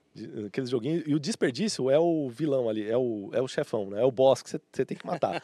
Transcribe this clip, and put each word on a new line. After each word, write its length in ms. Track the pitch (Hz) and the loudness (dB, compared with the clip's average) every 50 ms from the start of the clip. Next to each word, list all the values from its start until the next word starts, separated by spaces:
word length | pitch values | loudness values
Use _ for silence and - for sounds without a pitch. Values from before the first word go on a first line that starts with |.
| _ _ _ | _ _ _
De, 320 | - 110 - - 117 104 | -16 -16 -12 -10 -10 -10
aqueles 220 | 101 - 139 131 120 | -6 -4 -4 -4 -2
joguinhos, 340 | 131 120 107 139 165 175 165 | -2 -2 0 0 -2 -2 0
e 80 | 151 143 | 0 -2
o 60 | 160 | 0
desperdício 720 | 139 180 226 - - 156 123 131 208 214 - - 123 131 | 0 -4 -2 0 0 0 0 -2 -4 -4 -2 -2 2 4
é 80 | 135 156 | 4 4
o 280 | 170 170 165 156 143 | 4 4 2 0 -2
vilão 400 | 127 117 120 160 156 135 131 120 | -4 -4 -4 -2 0 0 2 0
ali, 220 | 113 110 110 101 104 | 0 -2 -2 -2 0
é 80 | 113 | 0
o, 320 | 127 131 120 113 104 98 - | 2 2 0 -2 -4 -6 -2
é 80 | - 110 | -2 -2
o 60 | 131 | -2
chefão, 400 | 127 - - 147 - - 110 101 95 | 0 -2 -4 -4 -2 -2 -4 -4 -4
né? 100 | 101 104 | 0 2
É 20 | 120 | 2
o 80 | 135 | 2
boss 300 | 123 113 131 135 127 - | 4 6 6 6 6 4
que 80 | - - | 0 -10
você, 100 | - - _ _ - | -10 -10 _ _ -4
você 100 | - 131 | -4 -4
tem 140 | - 202 | -4 -4
que 80 | - - | -10 -6
matar. 360 | - 175 156 - 101 - 165 | -6 -2 -2 -2 -2 -2 -6